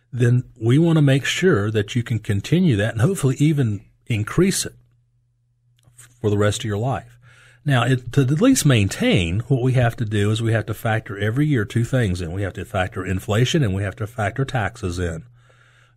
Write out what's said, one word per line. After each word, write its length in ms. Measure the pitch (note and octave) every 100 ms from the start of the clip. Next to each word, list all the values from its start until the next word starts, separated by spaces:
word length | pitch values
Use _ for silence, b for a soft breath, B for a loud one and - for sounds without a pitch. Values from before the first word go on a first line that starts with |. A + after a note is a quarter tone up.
| b
then 320 | B2 A#2+ B2 B2 -
we 200 | A2+ C3
wanna 240 | E3+ D#3+
make 220 | C#3+ C3+
sure 460 | - - F3+ B2+ G#2
that 260 | A2 G#2 A#2+
you 60 |
can 180 | A#2 A2+
continue 560 | - G2+ - D#3+ F#3 G#2
that 160 | G#2+
and 100 | G#2+
hopefully 340 | C3 G3 C3+ C3
even 440 | D3 D3 A#2+ G2 - _ -
increase 580 | A2+ G#2+ - F#3+ -
it 100 | - - _ _ _ _ _ _ _ _ _ _ _ _
for 340 | - _ G#2+
the 80 | G2+
rest 220 | G#2 G2+
of 60 | A2
your 120 | G2+
life. 320 | B2 G#2+ - _ b b b b -
Now, 180 | C3
it, 280 | A#2 B2+ -
to 80 | -
at 220 | C3 D#3
least 240 | B3 C4 D3+
maintain, 720 | B2 G2 - B3 E3 E2+ F#2 -
what 140 | C3
we 100 | B2+
have 240 | B2 A#2+ -
to 80 |
do 260 | A2 G#2 G2+
is 120 | A2
we 100 | A2+
have 140 | A2 G#2
to 80 |
factor 440 | A2 A#2 A2 - G2+
every 280 | G#2 A#2+ D3+
year 180 | C3+
two 180 | G#2 A#2
things 380 | A#2 C3 A2 F2+
in. 120 | E2+
We 100 | F#2
have 100 | G2+
to 120 | - F2
factor 400 | G2 F#2 - F#2
inflation 560 | F#2 - G#2 B2+ E3+
and 120 | B2
we 80 | F#2+
have 140 | G2+ -
to 100 | G#2
factor 380 | - G2+ -
taxes 540 | C3+ B2 G2 - F#2+ F2
in. 260 | F2 D#2+ - b b b b b b